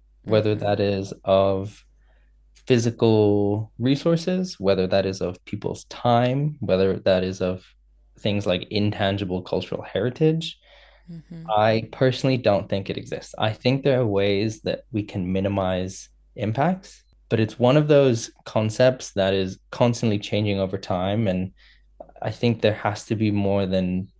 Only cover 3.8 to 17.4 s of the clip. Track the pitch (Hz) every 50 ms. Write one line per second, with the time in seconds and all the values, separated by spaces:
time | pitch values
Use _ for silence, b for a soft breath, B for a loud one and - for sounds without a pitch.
3.8 | 117 131 139 139 - 170 170 165 170 185 185 185 185 185 - - 95 98 98 92
4.8 | 92 92 98 98 95 98 95 98 90 90 90 - _ - - 101 - 90 87 -
5.8 | - - - - - 123 120 120 123 123 131 139 147 151 151 - 107 87 92 92
6.8 | 95 95 95 - - 98 95 92 92 92 92 - 92 90 92 92 - - _ _
7.8 | _ _ _ _ _ _ _ - - 107 101 101 98 101 90 90 - - 107 104
8.8 | 104 104 104 - 104 98 101 95 101 92 90 90 90 - - 92 90 - - -
9.8 | - - - 98 104 127 - - 160 156 160 160 165 - - B B B B B
10.8 | B B B B B 175 170 165 - _ 175 165 160 160 107 104 107 113 110 113
11.8 | 110 113 - - 135 131 123 - - 131 131 117 - 107 101 95 98 - 101 98
12.8 | 95 - 87 - - - - - - - - - 107 110 110 - - 123 135 135
13.8 | - 143 131 123 127 107 101 98 98 101 101 98 107 110 110 - - - - -
14.8 | - _ - 107 104 - - 104 90 90 92 95 95 98 101 101 95 92 92 90
15.8 | 92 92 92 - - - _ _ _ _ _ - 101 104 113 131 143 170 185 185
16.8 | - - - - _ _ _ _ _ _ 117 113